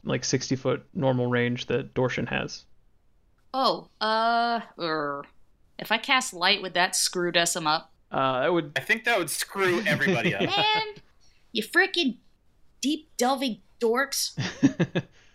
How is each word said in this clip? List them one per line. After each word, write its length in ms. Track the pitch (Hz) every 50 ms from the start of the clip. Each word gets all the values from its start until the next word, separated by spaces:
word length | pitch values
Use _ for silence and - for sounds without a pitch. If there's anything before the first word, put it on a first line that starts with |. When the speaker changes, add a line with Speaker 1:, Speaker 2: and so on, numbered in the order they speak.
| -
Speaker 1:
like, 200 | - 135 127 -
sixty 300 | - - 131 - - 139
foot 320 | 127 - 131 123 - - - -
normal 320 | 185 135 131 127 123 123
range 400 | 123 123 120 120 120 123 120 -
that 280 | - 127 131 135 131 -
Dorshin 340 | 131 127 127 - - 123 -
has. 360 | - 131 - - - - - - - - _ _ _ _ _ _ _ _ _ _ _ _ _ _
Speaker 2:
Oh, 360 | - 262 262 220 165 175 170 - _ -
uh, 600 | 220 220 220 220 226 233 233 233 233 233 233 226 190 - - -
er, 460 | 170 165 156 156 147 143 143 143 143 - _ - - _ _ _ _ _ _ -
if 100 | 196 -
I 80 | 214 233
cast 340 | - - 277 262 240 -
light, 300 | - 175 175 190 202 190
would 120 | 185 185 170
that 200 | 180 180 190 -
screw 380 | - - - - 185 175 175
Decim 340 | 165 175 170 165 - 180 165
up? 260 | 151 156 165 - - _ _ _ -
Speaker 1:
Uh, 300 | - 147 135 131 131 127
that 100 | 135 160
would 180 | 180 170 156 143 -
Speaker 3:
I 60 | 135
think 200 | 135 - 220 226 226
that 140 | 240 240 196
would 120 | 170 147
screw 520 | - - - - - 196 190 180 175 165 -
everybody 480 | 156 151 - - 196 185 - - 180
up. 100 | - -
Speaker 2:
<laughs> 0 |
Man, 520 | 392 - 381 403 415 427 427 427 440 427 415 - - _ _ _ - - - - _ _
you 140 | - 226 214
frickin' 540 | - - 339 381 370 - 349 339 262 - - _ - _ _ _ _ _ _ - - _ - -
deep 240 | 269 311 311 - _ -
delving 460 | - 233 254 269 262 277 262 202 - - _ _ -
dorks. 560 | 240 226 233 247 269 - - - - - - - 131 - - - - - - - 170 - - 180 - -
Speaker 1:
<laughs> 40 | - - - -